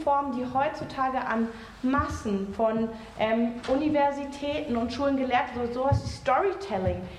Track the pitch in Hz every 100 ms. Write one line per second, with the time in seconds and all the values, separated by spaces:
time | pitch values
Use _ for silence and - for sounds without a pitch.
0 | 285 285 277 240 247 262 302 - - -
1 | 262 254 - 226 226 - - - 254 277
2 | 302 - 220 196 196 196 220 220 226 -
3 | - - 220 226 233 - - 269 302 294
4 | 285 277 277 - 285 294 294 240 240 -
5 | 277 269 254 247 247 240 240 247 277 -
6 | - - - 269 392 - - 196 185 180
7 | -